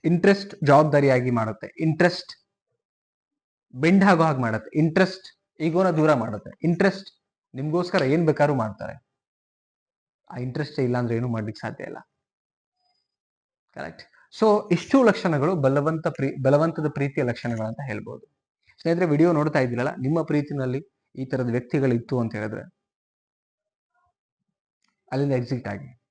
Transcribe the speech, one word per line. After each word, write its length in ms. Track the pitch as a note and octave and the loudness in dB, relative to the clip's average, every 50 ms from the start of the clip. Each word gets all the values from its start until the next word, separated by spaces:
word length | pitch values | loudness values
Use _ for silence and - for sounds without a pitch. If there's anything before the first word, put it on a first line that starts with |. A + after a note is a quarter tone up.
| - | 2
ಇಂಟ್ರೆಸ್ಟ್ 500 | E3 F3 E3 - A3+ G3+ G3 - - - - D#3 | 2 2 4 4 4 4 4 0 -12 -10 -2 4
ಜವಾಬ್ದಾರಿಯಾಗಿ 640 | C#3 C#3+ D3 D#3 D3+ C#3 C#3+ C#3 C#3 C3 B2+ B2 B2+ | 6 6 6 6 6 4 4 4 4 4 4 2 0
ಮಾಡುತ್ತೆ, 360 | B2 A#2 A2+ A2 - - - - - - | 0 0 -2 -4 -6 -8 -12 -16 -8 -2
ಇಂಟ್ರೆಸ್ಟ್ 680 | D#3+ D#3+ D3+ D#3+ F3 F3 F3+ - - - - _ _ _ _ _ _ _ _ _ _ _ _ _ _ _ _ _ _ _ _ _ _ _ _ _ _ _ - | 0 0 2 4 2 2 2 -2 -14 -18 -20 _ _ _ _ _ _ _ _ _ _ _ _ _ _ _ _ _ _ _ _ _ _ _ _ _ _ _ -8
ಬೆಂಡ್ 300 | B2+ D3 E3 F#3+ G3+ F#3+ | -2 2 4 4 6 6
ಆಗೋ 180 | G3+ F#3 D#3+ | 4 4 4
ಹಾಗೆ 160 | E3 D#3+ D3 C3 | 2 2 2 0
ಮಾಡುತ್ತೆ, 400 | B2 A2+ A2 G#2+ - - - D3+ | -2 -2 -2 -4 -6 -4 -2 0
ಇಂಟ್ರೆಸ್ಟ್ 600 | D#3 E3 D#3 F#3 F#3+ F#3 F#3+ - - - _ _ _ _ _ _ | 0 2 4 2 2 2 0 -14 -18 -20 _ _ _ _ _ _
ಈಗೋನ 300 | D#3 E3+ D#3 F3+ F#3+ F3+ | -4 -2 0 2 0 2
ದೂರ 240 | E3 D#3 D#3 D#3 D3 | 2 2 4 4 2
ಮಾಡುತ್ತೆ, 360 | B2+ A2 A#2 G2+ G2+ - - - _ | 2 0 -6 -8 -10 -12 -16 -14 _
ಇಂಟ್ರೆಸ್ಟ್ 600 | - E3 E3+ E3+ F#3+ G3 F#3+ G3 - - _ _ _ _ _ _ _ _ - | -2 -2 2 2 2 0 0 -2 -16 -20 _ _ _ _ _ _ _ _ -12
ನಿಮ್ಗೋಸ್ಕರ 480 | B2+ C#3 D#3 D#3 F3 F3 F3+ - F#3 | -8 -6 -4 -2 -2 -2 -2 -2 0
ಏನ್ 240 | C#3+ C3 D3 F3 E3+ | 0 2 2 2 2
ಬೇಕಾದ್ರೂ 280 | D#3 C#3+ - D3 D3 D3 | 2 2 2 2 0 2
ಮಾಡ್ತಾರೆ. 500 | B2+ A2 G#2+ G2+ - - - - - _ _ _ _ _ _ _ _ _ _ _ _ _ _ _ _ _ _ _ _ _ _ _ _ _ _ | -2 -2 -4 -6 -10 -12 -14 -14 -16 _ _ _ _ _ _ _ _ _ _ _ _ _ _ _ _ _ _ _ _ _ _ _ _ _ _
ಆ 60 | - | -10
ಇಂಟ್ರೆಸ್ಟೇ 480 | B2+ B2+ B2+ B2 D3+ D3 C#3 - - C3 | -8 -8 -6 -6 -6 -8 -6 -4 -2 -2
ಇಲ್ಲ 140 | A#2+ B2 B2 | 0 0 -2
ಅಂದ್ರೆ 180 | B2 A2+ A#2 | -2 -2 -2
ಏನೂ 120 | A2+ B2 B2 | -2 -2 -2
ಮಾಡ್ಲಿಕ್ಕೆ 400 | A#2 A2+ G#2+ G#2+ G#2+ - - A2+ | -4 -4 -6 -8 -10 -8 -10 -10
ಸಾಧ್ಯ 160 | - - F#2 | -10 -10 -14
ಇಲ್ಲ. 140 | E2+ E2+ - - _ _ _ _ _ _ _ _ _ _ _ _ _ _ _ _ _ _ _ _ _ _ _ _ _ _ _ _ _ _ _ _ _ _ | -14 -14 -16 -18 _ _ _ _ _ _ _ _ _ _ _ _ _ _ _ _ _ _ _ _ _ _ _ _ _ _ _ _ _ _ _ _ _ _
ಕರೆಕ್ಟ್? 280 | - C#3 E3+ E3 - - _ _ _ _ _ - - | -14 -14 -14 -14 -18 -20 _ _ _ _ _ -4 0
So 320 | A3 A3 G#3 G#3 - - | 4 4 4 2 2 0
ಇಷ್ಟು 300 | F3 E3 - - - C4+ | -2 -2 0 2 4 4
ಲಕ್ಷಣಗಳು 540 | B3+ A3 F#3+ - - D3+ D#3+ C#3 C3+ E3+ F#3+ | 6 4 2 2 0 0 0 2 0 0 0
ಬಲವಂತ 500 | D#3+ C3+ C3 C3+ D3 C#3+ D#3 D#3+ D#3+ D#3+ | 2 2 2 2 2 0 0 -2 -2 -4
ಪ್ರೀ-, 360 | E3 - - C#3 C#3 - - | -6 -4 -2 -4 -4 -4 0
ಬಲವಂತದ 460 | B2+ C3 C#3+ D3 D#3+ E3+ D#3 - D3+ D3 | 2 4 4 4 2 0 -2 -2 -4 -4
ಪ್ರೀತಿಯ 340 | - C#3+ C#3 C3+ - - | -2 -2 -4 -4 -2 -2
ಲಕ್ಷಣಗಳು 440 | C3+ A#2+ A#2 - - A#2+ A#2 A2 G#2+ | -2 -2 -4 -4 -6 -6 -6 -4 -6
ಅಂತ 120 | A2+ A#2 - C#3+ | -8 -8 -10 -10
ಹೇಳ್ಬೋದು. 400 | C3 G#2+ G#2 G#2+ A2+ A#2 - - _ _ _ _ _ _ _ _ _ _ _ | -8 -8 -10 -10 -12 -16 -16 -18 _ _ _ _ _ _ _ _ _ _ _
ಸ್ನೇಹಿತರೆ, 260 | - E3 E3+ E3+ F#3 | -2 -2 0 0 2
ವಿಡಿಯೋ 260 | E3 D3 C#3+ D#3+ F3 | 2 4 4 4 4
ನೋಡ್ತಾ 260 | E3+ D3 D3 D3+ D3 D3 | 4 2 0 0 0 0
ಇದ್ದೀರಲ್ಲ, 360 | C3 B2 A#2+ A#2 B2 D3 - | 0 0 -2 -2 -4 -4 -4
ನಿಮ್ಮ 280 | - B2+ C3+ D#3+ E3 | -4 -2 -2 0 -2
ಪ್ರೀತಿನಲ್ಲಿ 600 | D#3 D#3+ D3+ D3 C#3+ D3 D3 C#3 C3 B2+ B2+ C#3 - _ _ _ _ _ _ | 0 0 -2 -2 -2 -4 -6 -4 -4 -4 -4 -6 -8 _ _ _ _ _ _
ಈ 80 | C3 C3 | -12 -8
ತರದ 260 | C3 - C3 B2 A#2+ | -6 -4 -4 -2 -2
ವ್ಯಕ್ತಿಗಳು 420 | A#2 B2 B2 - - D3 C3+ C3 | -2 -4 -4 -2 -2 0 2 2
ಇತ್ತು 280 | A#2+ A#2 A#2 - C3+ B2 | 0 0 -2 -2 -4 -2
ಅಂತ 140 | A#2 A2 - | -2 -4 -6
ಹೇಳಿದ್ರೆ 280 | G#2+ G#2+ G#2+ G#2+ G#2+ - F#3 _ _ _ _ _ _ _ _ _ _ _ _ _ _ _ _ _ _ _ _ _ _ _ _ _ F5+ _ _ _ _ _ _ _ _ _ _ _ _ _ _ _ _ _ _ _ _ _ _ | -8 -8 -8 -8 -10 -14 -16 _ _ _ _ _ _ _ _ _ _ _ _ _ _ _ _ _ _ _ _ _ _ _ _ _ _ _ _ _ _ _ _ _ _ _ _ _ _ _ _ _ _ _ _ _ _ _ _
ಅಲ್ಲಿಂದ 200 | - C3+ C#3+ C#3+ | -4 -2 -2 0
ಎಕ್ಸಿಟ್ 360 | C3+ B2 A#2+ A#2+ C#3 A#2+ - G2+ | 0 -2 -2 -4 -6 -6 -6 -8
ಆಗಿ. 320 | G2+ F#2+ - B2+ - _ _ _ | -10 -10 -12 -18 -20 _ _ _